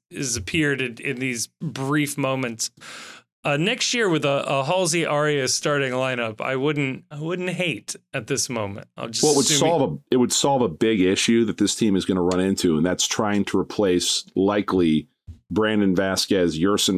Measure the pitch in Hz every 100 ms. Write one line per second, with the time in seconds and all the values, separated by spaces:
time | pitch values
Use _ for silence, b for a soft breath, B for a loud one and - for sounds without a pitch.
0 | _ - 139 - 87 165 147 131 127 117
1 | 143 123 131 117 104 _ 160 123 135 151
2 | 147 - 135 131 127 113 - _ B B
3 | B B B _ 156 143 185 254 - 247
4 | 208 156 143 143 - 139 135 185 175 170
5 | 156 147 151 147 127 - 160 143 135 127
6 | 131 123 117 107 123 131 143 147 135 131
7 | - 143 160 180 180 180 180 110 - -
8 | _ 139 107 131 - 120 101 98 - -
9 | 123 113 151 143 127 147 160 170 131 76
10 | - 131 120 - 143 135 110 76 110 110
11 | 92 104 - 117 110 - 101 - 113 98
12 | 85 92 87 90 95 98 92 76 87 87
13 | - - 107 104 95 98 87 - 101 90
14 | - - - - 98 104 98 92 85 78
15 | - _ - - - 87 107 107 98 90
16 | 95 95 - 98 87 78 95 101 -